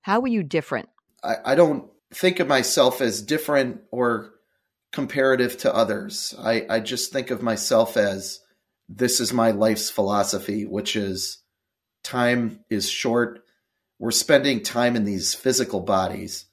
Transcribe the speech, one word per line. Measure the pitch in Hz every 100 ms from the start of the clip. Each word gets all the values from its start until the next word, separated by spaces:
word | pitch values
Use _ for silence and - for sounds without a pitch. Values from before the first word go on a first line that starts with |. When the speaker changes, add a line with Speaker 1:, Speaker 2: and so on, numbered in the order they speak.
Speaker 1:
How | 208 214
were | 262
you | 226
different? | 147 160 - 120 - _ _ _
Speaker 2:
I, | - 113
I | -
don't | 143 160 143 - _ _
think | - 185 180
of | 143
myself | 135 117 - 127 -
as | 123 101
different | 104 151 - 143 127 113 _
or | 123 123 113 - _ _ _ _ _ _
comparative | - 135 143 135 127 123 -
to | 120
others. | 110 110 104 104 - - -
I, | 110 113 -
I | 113
just | 110 123 -
think | 135 127
of | 113
myself | 117 104 - 113 113
as, | - 101 98 - - _ _ _ _ -
this | 104 123 -
is | 113
my | 123 113
life's | 104 110 107 -
philosophy, | - 101 104 98 98 - 104
which | 104 101 101 110
is | 98 92 - - _ _ _ _ _ _
time | - 127 120 123 113 107 _
is | 104 -
short. | - 123 120 117 - _ _ _ _ _ _
We're | 117
spending | - - 143 139 117
time | - 120 123 120
in |
these | 104 95 -
physical | - 131 127 120 98
bodies. | 90 95 92 98 87 - -